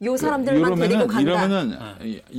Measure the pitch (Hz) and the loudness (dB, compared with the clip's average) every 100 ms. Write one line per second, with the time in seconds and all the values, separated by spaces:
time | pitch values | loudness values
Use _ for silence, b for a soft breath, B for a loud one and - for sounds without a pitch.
0 | 214 254 302 285 262 277 175 175 175 214 | -2 0 0 0 2 2 2 2 2 2
1 | 240 127 143 180 190 196 127 90 110 95 | 2 2 2 2 2 0 -2 -6 -10 -12
2 | 113 98 - | -10 -10 -8